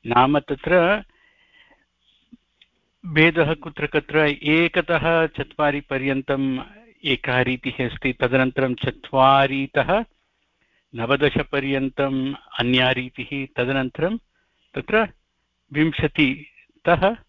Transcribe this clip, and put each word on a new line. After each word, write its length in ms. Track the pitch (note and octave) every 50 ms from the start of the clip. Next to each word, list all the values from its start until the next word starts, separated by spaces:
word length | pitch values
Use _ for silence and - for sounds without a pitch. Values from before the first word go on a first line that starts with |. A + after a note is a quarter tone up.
| _
नाम 320 | A2+ A#2+ B2 B2+ C3 D3 D3
तत्र 640 | - - C#3+ - - D3+ F3 F3+ E3+ F3 G3+ G#3+ G3+ _ _ _ _ _ _ _ _ _ _ _ _ _ _ _ _ _ _ _ _ _ _ _ _ _ - _ _ _ _ _ _ _ _ _ _ _ _ _ -
भेदः 480 | F3+ D3+ D#3 D#3 E3+ D#3+ E3+ D#3+ D3 D#3+
कुत्र 320 | - - E3 D3 - D3+
कुत्र 480 | - - D3+ - - D3 D#3 D#3 D3 C#3+ C3+
एकतः 840 | - D3 D#3 D#3+ E3+ E3 - F#3 E3 - E3+ D#3 B2+ E3 E3+ E3 E3
चत्वारि 540 | D3+ - - D#3 - - - D3+ D3 C#3+ C#3+
पर्यन्तम् 800 | C#3+ _ C#3 C3+ C3+ C#3 C3+ C3+ C3 - C#3 C3+ C#3 C3+ C3 B2+ - - - - _ _ _ _ -
एका 360 | D3 C3 - - - B2 B2+
रीतिः 500 | B2+ B2 B2+ B2 - C3 A#2+ - B2+ A#2+
अस्ति, 220 | - - - C3+
तदनन्तरं 640 | B2+ _ C3+ A#2+ B2+ C3 C3 C3 - - C3+ B2+ B2+
चत्वारितः 1300 | - - C3 - - - - - C3+ C3 C3+ C3+ C#3 C#3 C3 C3+ C3+ C3+ C3+ - C#3+ C3 - F3+ G#3+ A#3 _ _ _ _ _ _ _ _ _ _ _ _ _ _ _ _ _ -
नवदशपर्यन्तम् 1400 | A#2 A2+ A#2 C#3 C3+ D3 C#3 - - C#3+ - - C#3 C3+ C#3 C3+ C3+ C3+ C3+ - - C#3 C#3 C3+ C3+ C3 C3+ C#3+ - _ _ - -
अन्या 300 | A#2+ A#2+ B2+ B2+ B2+ B2+
रीतिः, 560 | C3 B2+ B2+ B2+ _ - A#2+ - C#3+ C#3 C3+ C3 _
तदनन्तरं 640 | - B2+ B2 C3+ C3+ C3 B2+ _ - D#3 F3+ G#3+ A#3 _ _ _ _ _ _ _ _ _ _ -
तत्र 340 | - - - G#3+ A3 A3 G3+ - _ _ _ _ _ _ _ _ _ _ _
विंशतितः 1400 | C#3 D3 D#3 D#3+ D3 - E3 D3 - - D3+ C3 C3+ D#3 D3 - _ _ _ _ _ _ _ E3+ E3+ - F#3 G3 A#3 - _